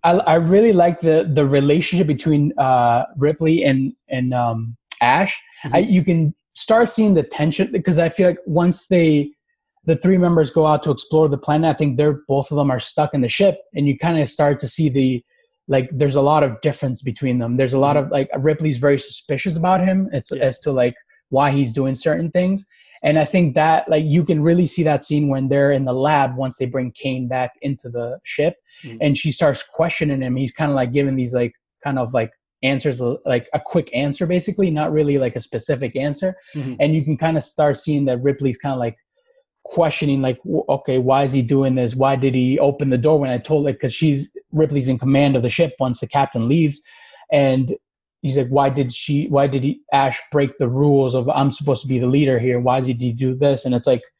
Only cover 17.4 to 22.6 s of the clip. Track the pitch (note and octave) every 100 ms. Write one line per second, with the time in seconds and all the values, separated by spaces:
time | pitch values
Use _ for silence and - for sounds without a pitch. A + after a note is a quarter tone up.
17.4 | A#2 B2 C3 C3 C#3 D3 E3 C#3+ C3+ -
18.4 | C#3+ D3+ D#3 B2 C#3+ C#3 - - - C#3
19.4 | F#3+ E3 F3+ F#3 F#3 F#3+ F#3+ C3 - C3
20.4 | C3+ B2 - C3 B2 B2 _ _ _ C3
21.4 | C#3+ C#3 B2+ A2+ C3+ C3 E3 D#3 E3 F3+
22.4 | F3+ G3